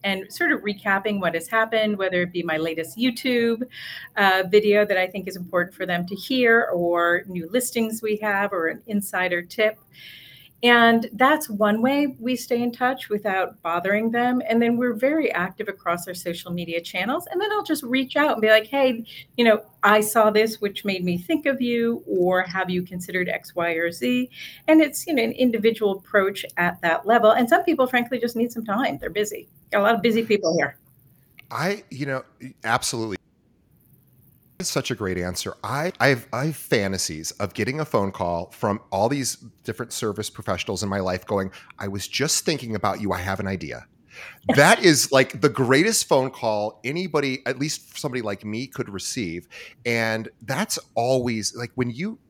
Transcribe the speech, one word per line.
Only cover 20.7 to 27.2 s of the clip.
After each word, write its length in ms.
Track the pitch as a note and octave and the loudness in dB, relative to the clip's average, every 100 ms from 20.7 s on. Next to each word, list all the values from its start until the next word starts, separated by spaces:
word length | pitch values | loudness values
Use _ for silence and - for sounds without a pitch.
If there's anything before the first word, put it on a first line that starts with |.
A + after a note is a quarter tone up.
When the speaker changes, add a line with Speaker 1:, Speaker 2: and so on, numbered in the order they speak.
| G3 | -4
Speaker 1:
made 200 | G3+ F#3+ | -4 -2
me 140 | F3+ F3 | -2 -2
think 280 | - D#4 D4 | -2 -2 0
of 140 | C4 | 0
you, 440 | A#3+ A#3 A#3 A#3 - | 0 0 0 -2 -2
or 360 | G3 F3+ F#3 | 2 4 2
have 280 | F#3 F#3 F3+ | 0 -4 -2
you 120 | F3+ | -2
considered 440 | F3+ F3+ F3+ F3+ F3+ | -4 -10 -6 -4 -2
X, 280 | - - - | -4 -6 -4
Y, 160 | E3+ | -2
or 180 | E3 E3+ | 0 -2
Z?" 400 | F3 B3 B3 B3+ - - - - | -2 0 0 -2 -8 -18 -10 4
And 120 | D#4+ | 6
it's, 240 | D4+ - | 6 0
you 100 | - | -4
know, 100 | C#4+ | -2
an 80 | A3+ | -2
individual 680 | - B3+ A3 A3 A3+ G#3 F#3+ | 2 2 4 2 2 0 -2
approach 480 | - G#3 F#3+ G3 - - | 0 2 2 -2 -8 -2
at 240 | F3 F3+ | -2 0
that 240 | E3+ E3 G3 | 0 0 4
level. 240 | A#3 | 6